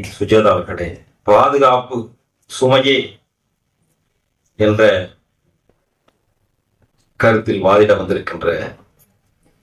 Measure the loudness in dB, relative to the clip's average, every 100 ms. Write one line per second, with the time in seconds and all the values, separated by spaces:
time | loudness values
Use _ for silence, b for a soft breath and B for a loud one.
0 | -10 -8 0 2 2 0 -4 -10 -10 -12
1 | _ _ 2 2 4 2 2 2 -4 -10
2 | -12 _ _ _ -16 -2 2 2 2 0
3 | -4 -14 _ _ _ _ _ _ _ _
4 | _ _ _ _ _ -2 0 2 2 2
5 | -4 _ _ _ _ _ _ _ _ _
6 | _ _ _ _ _ _ _ _ _ _
7 | _ -2 0 0 -2 -2 2 2 4 2
8 | -2 -6 -6 -6 -6 -6 -8 -16 _ _
9 | _ _ _ _ _ _